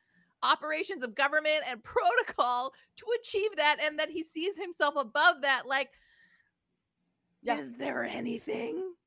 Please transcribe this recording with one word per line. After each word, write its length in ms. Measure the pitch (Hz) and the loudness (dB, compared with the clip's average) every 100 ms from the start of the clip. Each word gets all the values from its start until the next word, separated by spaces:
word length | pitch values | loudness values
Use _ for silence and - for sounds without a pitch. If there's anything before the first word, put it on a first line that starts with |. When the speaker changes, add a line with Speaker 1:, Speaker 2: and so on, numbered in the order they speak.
| _ _ _ - | _ _ _ 0
Speaker 1:
operations 640 | 240 302 302 311 381 359 | 4 4 2 -4 -4 -4
of 100 | 247 | -4
government 480 | 208 277 302 302 302 247 | 0 2 2 2 0 0
and 160 | 233 | -8
<laughs> 0 | |
protocol 880 | - 466 370 480 - - 247 247 262 - _ - | -4 2 4 2 0 0 0 0 -4 -10 _ -12
to 100 | 466 480 | -4 -2
achieve 340 | - 403 415 403 | -2 -2 -2 2
that, 200 | 294 294 | 4 4
and 160 | 302 302 | 0 -2
that 100 | 311 | -4
he 140 | 320 | -4
sees 340 | 320 311 349 320 | -8 -6 -6 -6
himself 380 | 359 - 294 302 | -8 0 0 2
above 460 | 233 294 339 320 | -2 4 4 4
that? 240 | 277 262 247 | 0 0 0
Like, 240 | 269 269 _ _ _ _ _ _ _ _ _ _ _ _ _ _ _ | -2 -2 _ _ _ _ _ _ _ _ _ _ _ _ _ _ _
Speaker 2:
Yeah. 160 | 233 262 | -4 -4
Speaker 1:
is 140 | 269 240 | -6 -8
there 280 | 277 247 | -6 -4
anything? 920 | 240 240 240 233 - 440 466 349 381 349 | -4 -6 -6 -6 -6 -6 -4 -6 -8 -12